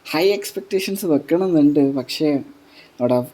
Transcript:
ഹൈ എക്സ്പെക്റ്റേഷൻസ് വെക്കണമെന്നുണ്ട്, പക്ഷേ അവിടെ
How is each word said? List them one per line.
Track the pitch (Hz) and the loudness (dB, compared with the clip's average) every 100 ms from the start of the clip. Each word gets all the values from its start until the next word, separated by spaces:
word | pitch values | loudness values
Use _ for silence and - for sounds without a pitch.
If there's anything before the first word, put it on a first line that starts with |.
| - | -8
ഹൈ | 156 190 202 | 0 0 0
എക്സ്പെക്റ്റേഷൻസ് | - - - 190 190 196 185 | -4 -12 -4 -4 -4 -4 0
വെക്കണമെന്നുണ്ട്, | 143 - 170 190 165 147 147 139 139 | 0 0 0 2 4 4 4 2 0
പക്ഷേ | 127 - 156 143 - - _ - - - | -6 -4 -2 -2 -4 -16 _ -20 -20 -4
അവിടെ | 123 123 123 | 0 0 -2